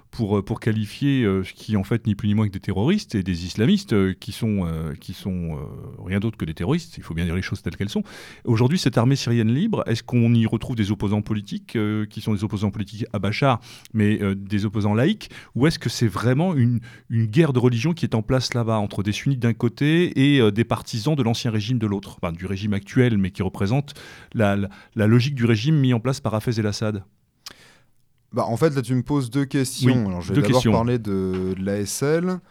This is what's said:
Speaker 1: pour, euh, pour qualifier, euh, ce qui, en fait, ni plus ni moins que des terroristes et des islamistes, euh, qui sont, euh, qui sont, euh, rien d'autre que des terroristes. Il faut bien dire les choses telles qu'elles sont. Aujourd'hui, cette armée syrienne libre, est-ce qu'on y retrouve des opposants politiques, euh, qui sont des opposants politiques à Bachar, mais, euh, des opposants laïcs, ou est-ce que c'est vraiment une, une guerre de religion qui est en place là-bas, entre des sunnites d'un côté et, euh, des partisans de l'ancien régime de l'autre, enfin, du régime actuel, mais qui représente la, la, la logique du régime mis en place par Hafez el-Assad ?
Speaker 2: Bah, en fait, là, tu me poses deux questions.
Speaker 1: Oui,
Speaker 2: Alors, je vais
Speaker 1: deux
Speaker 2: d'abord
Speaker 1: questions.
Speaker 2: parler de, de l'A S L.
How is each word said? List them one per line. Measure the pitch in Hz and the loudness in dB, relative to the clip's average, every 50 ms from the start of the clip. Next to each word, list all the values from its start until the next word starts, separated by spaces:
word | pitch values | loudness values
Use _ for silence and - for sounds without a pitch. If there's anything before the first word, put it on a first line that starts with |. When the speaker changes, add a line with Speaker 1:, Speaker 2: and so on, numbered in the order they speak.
| _ _ | _ _
Speaker 1:
pour, | - - 117 95 104 101 | -6 -4 0 0 0 0
euh, | 95 | 0
pour | - 113 - | -2 -4 -2
qualifier, | - 117 107 110 104 104 - - 139 143 139 131 120 | -2 0 0 0 -2 -6 -6 -2 0 0 2 2 2
euh, | 98 95 95 92 | 2 2 0 -2
ce | - - | -4 -8
qui, | - - - 107 | -12 -4 -2 0
en | 101 95 | 0 0
fait, | - 120 110 - | 0 -2 0 0
ni | 113 101 | 0 0
plus | - - | 0 0
ni | 104 104 | 0 2
moins | 107 107 | 2 2
que | 104 | 0
des | 90 92 | -2 -6
terroristes | - - 92 92 107 156 196 214 - - - | -6 -4 -2 0 2 2 0 0 -2 -2 -4
et | 101 87 | -2 0
des | 95 90 82 92 | 0 -2 -2 -4
islamistes, | 87 - 104 107 151 208 196 - - 117 | -4 -2 0 2 2 2 2 2 2 2
euh, | 101 95 95 92 | 2 2 2 0
qui | - - - - | -4 -8 -12 -8
sont, | - 117 110 104 98 90 | -4 -2 -2 0 0 0
euh, | 82 82 80 80 78 71 | -2 -2 -4 -6 -6 -8
qui | 71 - - 92 | -10 -12 -14 -12
sont, | - - 101 92 90 85 82 78 | -10 -8 -6 -6 -4 -4 -6 -6
euh, | 73 73 - - - - - - - 104 | -8 -8 -12 -12 -14 -16 -16 -14 -12 -6
rien | 92 95 101 | -4 -2 -2
d'autre | 98 113 104 | -2 -2 -4
que | - 98 | -6 -6
des | 80 78 | -6 -6
terroristes. | - 85 98 156 175 - - - | -4 -2 -2 -2 -2 -4 -8 -14
Il | - - | -14 -10
faut | - 82 | -8 -4
bien | 82 87 | -2 -2
dire | 85 82 | -2 -2
les | 92 | -2
choses | 92 - - - | -4 -4 -6 -6
telles | - 92 82 | -6 -8 -6
qu'elles | - 98 101 | -6 -6 -4
sont. | - 214 202 - - - - - - - - | -4 -4 -6 -6 -10 -18 -18 -20 -18 -8 -2
Aujourd'hui, | 117 117 110 123 131 165 | 0 2 4 4 2 2
cette | 185 - 131 - | 2 0 0 0
armée | 127 113 131 139 | 2 2 2 2
syrienne | 135 - 117 117 117 110 110 | 0 0 0 0 2 2 2
libre, | 120 143 202 233 202 - - | 2 0 0 -2 -2 -2 -2
est-ce | - 113 - - | -2 -4 -4 -4
qu'on | - - 120 117 117 120 | 0 2 2 4 4 4
y | 117 113 | 4 4
retrouve | 107 117 110 - - 131 | 2 0 -2 -4 -4 -2
des | 110 101 95 | -2 0 0
opposants | 107 - 107 98 104 107 | 0 0 0 -2 0 -2
politiques, | 104 - 110 104 98 - - - - - - | -2 -2 -4 -6 -6 -8 -10 -10 -8 -6 -4
euh, | 117 107 107 107 107 107 | -2 -2 0 -2 -2 -4
qui | 104 - 113 | -6 -8 -6
sont | - 113 107 | -4 -2 -2
des | 92 110 | 0 -2
opposants | 101 110 95 107 101 | -2 -2 -2 -2 -2
politiques | 101 110 98 - - 104 113 - - | -2 -4 -8 -8 -8 -10 -8 -6 -4
à | 104 | -4
Bachar, | 92 98 113 - 147 135 123 107 - - - - - - - | -2 -2 0 2 2 2 2 2 -2 -12 -20 -20 -12 -4 0
mais, | 110 104 104 107 - | 2 2 2 2 2
euh, | 104 98 98 | 0 0 -2
des | 98 101 95 107 101 101 | -2 -4 -4 -2 -2 -2
opposants | 107 101 110 101 104 104 | -2 -2 0 0 2 2
laïcs, | 113 127 120 113 - - - - - - - - | 4 2 2 0 -2 -6 -16 -18 -20 -14 -8 -2
ou | 113 131 | 2 2
est-ce | 165 160 - | 2 2 0
que | - 123 | -4 -4
c'est | - - 123 | -2 0 0
vraiment | 110 - - 107 120 127 135 170 190 170 | 0 0 0 0 2 2 2 2 0 2
une, | 139 117 120 120 113 - - - - - - | 2 2 2 2 0 -4 -8 -20 -18 -8 -2
une | 117 113 113 | 0 0 0
guerre | 107 107 160 165 143 131 | 2 4 4 4 4 4
de | 123 | 4
religion | 110 123 120 113 120 165 175 | 4 4 2 2 0 -2 -2
qui | - - | -2 -2
est | - - | 0 0
en | 110 107 | 0 0
place | - 131 127 120 - - | 0 0 0 0 -2 -2
là-bas, | 120 117 110 113 | -2 0 0 0
entre | 110 104 101 - - 95 | 0 -2 -2 -4 -2 -2
des | 104 101 | -2 -2
sunnites | - - 139 139 123 | -2 0 -2 0 0
d'un | 117 117 110 | 0 0 0
côté | - - 117 - - 143 147 160 170 180 156 - - 135 143 143 | 2 0 0 0 2 2 2 4 4 2 2 2 4 4 6 6
et, | 135 | 6
euh, | 113 107 | 6 4
des | 104 110 113 | 4 2 0
partisans | - 110 - - - - 113 104 143 160 | 0 0 -4 -4 -6 -6 -4 0 0 0
de | 139 117 | 2 2
l'ancien | 113 117 - - 123 | 0 0 0 -2 -2
régime | 110 107 104 110 127 120 | -2 -2 0 0 -2 0
de | 110 | 0
l'autre, | 104 101 98 98 - - - | 0 -2 -2 -4 -8 -10 -6
enfin, | - 87 82 | -6 -6 -6
du | 82 92 | -6 -6
régime | 98 98 95 107 107 101 | -6 -6 -4 -2 -2 -2
actuel, | 98 - - - 127 123 123 113 | -4 -4 0 2 4 4 4 4
mais | 101 95 90 | 2 0 -2
qui | - - | -2 -2
représente | 98 92 - - 101 95 120 143 143 - - - - - - - - - - | -4 -4 -2 -2 -2 0 0 -2 -2 -4 -10 -18 -20 -20 -20 -20 -16 -6 -2
la, | 117 107 101 101 | 0 2 2 2
la, | 101 98 95 - - - _ - | 0 -2 -4 -8 -14 -18 _ -2
la | 113 104 | 2 4
logique | 107 113 123 117 147 143 | 6 6 6 4 2 0
du | 123 117 | 0 2
régime | 113 117 104 113 156 160 | 2 2 2 2 2 2
mis | 147 131 127 123 | 4 4 2 2
en | 113 | 2
place | - 127 135 - | 0 -2 -4 -4
par | - 110 101 | -4 -4 -4
Hafez | 107 - 127 113 113 | -2 -2 -2 -2 0
el-Assad ? | 107 104 98 - 113 107 107 98 95 _ _ _ _ _ _ _ - - - - - - _ _ _ _ _ _ _ _ _ _ _ _ | 0 -2 -2 -2 -2 -2 -4 -4 -8 _ _ _ _ _ _ _ -20 -20 -20 -20 -20 -20 _ _ _ _ _ _ _ _ _ _ _ _
Speaker 2:
Bah, | - 120 107 | -4 -4 -2
en | 87 117 | -2 0
fait, | 113 156 165 139 | 2 2 2 2
là, | 139 | 0
tu | 120 113 131 | -2 0 0
me | 127 120 | 0 0
poses | - 147 143 131 113 | 0 0 -2 0 0
deux | 107 143 143 | -2 -2 -2
questions. | 135 - 139 131 127 - - 127 120 127 123 107 | 0 0 -2 -2 -2 0 2 4 4 4 4 2
Speaker 1:
Oui, | |
Speaker 2:
Alors, | 98 92 87 | -2 -4 -6
je | 82 90 | -4 0
vais | 95 | 2
Speaker 1:
deux | 95 | 2
Speaker 2:
d'abord | 98 104 113 | 4 4 4
Speaker 1:
questions. | 127 120 113 | 4 4 4
Speaker 2:
parler | 107 113 117 120 123 | 4 4 2 2 0
de, | 123 107 104 98 95 95 92 92 92 92 92 95 | -2 -2 -2 -2 -2 0 0 -2 -2 -2 -2 -2
de | 92 95 | -2 -2
l'A | 98 101 | -2 -2
S | 104 101 95 - - | -2 -4 -4 -4 -2
L. | 135 143 156 170 175 185 185 175 - _ | 0 0 0 0 0 -2 -4 -6 -8 _